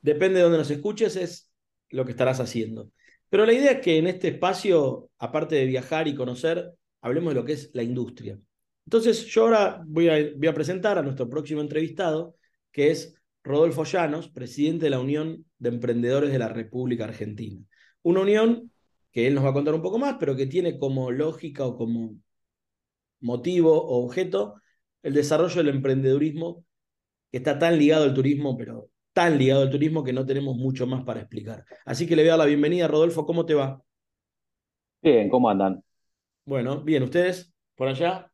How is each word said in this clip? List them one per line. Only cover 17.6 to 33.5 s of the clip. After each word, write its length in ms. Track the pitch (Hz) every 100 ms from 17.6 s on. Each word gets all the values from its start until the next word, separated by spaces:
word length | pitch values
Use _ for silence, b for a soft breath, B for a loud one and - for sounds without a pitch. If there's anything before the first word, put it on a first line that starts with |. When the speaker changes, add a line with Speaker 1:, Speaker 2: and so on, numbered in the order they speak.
| - _ _ _
Speaker 1:
Una 200 | 165 185
unión 500 | 196 214 226 233 240 _ _ _ _
que 160 | - 120
él 80 | 143
nos 80 |
va 60 | 135
a 20 |
contar 200 | 135 147
un 100 | 156
poco 180 | 175 220
más, 160 | 277 262
pero 160 | -
que 140 | 127 135
tiene 320 | 165 175 135
como 320 | 139 135 127
lógica 520 | 123 156 160 160 139
o 120 | 131 117
como 400 | 117 117 113 107 _ _ _ _ _ _ _ _ _ _
motivo 500 | 117 123 127 180 160
o 340 | 160 - 123
objeto 520 | 123 147 185 190 208 b b b _ _
el 140 | 156
desarrollo 480 | 143 143 156 170 165
del 140 | 151 135
emprendedurismo, 880 | 135 135 135 135 151 151 165 175 _ _ _ _ _ _ _
que 80 | 127
está 180 | 131 139
tan 220 | 170 170
ligado 240 | 147 156
al 120 | 147
turismo, 440 | 135 131 143 143 120
pero 300 | 113 117 - _ _
tan 260 | - 175 147
ligado 240 | 131 139
al 80 | 135
turismo 320 | 139 151 160
que 100 | 131
no 140 | 127 131
tenemos 300 | 139 139 120
mucho 320 | 131 131 127
más 160 | 131
para 160 | 127 117
explicar. 440 | 104 - 104 107 - B
Así 200 | - 135
que 120 | 170 165
le 60 |
voy 80 | 156
a 20 |
dar 80 | 160
la 60 | 151
bienvenida. 420 | 147 147 175 165
Rodolfo, 360 | 151 165 170
¿cómo 220 | 156 170
te 80 | 165